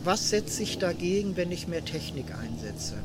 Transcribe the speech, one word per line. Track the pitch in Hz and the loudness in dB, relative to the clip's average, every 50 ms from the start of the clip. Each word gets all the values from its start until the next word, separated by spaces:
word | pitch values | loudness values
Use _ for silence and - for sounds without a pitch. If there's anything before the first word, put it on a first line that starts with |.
| - | 4
was | 175 190 202 - - | 4 4 4 4 4
setze | 214 208 208 - - - 214 | 4 2 2 0 -2 -2 0
ich | - - | -2 0
dagegen, | - 190 175 170 160 170 175 190 202 202 196 180 | 2 2 2 2 2 2 2 4 4 2 2 2
wenn | 175 180 175 | 2 0 0
ich | 180 147 - | 0 -4 -4
mehr | 180 170 165 156 | -2 -2 -2 -2
Technik | - 160 156 - - - - - 78 76 | -2 -4 -4 -4 -4 -4 -6 -6 -4 -6
einsetze? | - - - 78 - 110 104 - - - - 104 104 | -6 -4 -4 -6 -6 -6 -6 -6 -4 -4 -4 -4 -4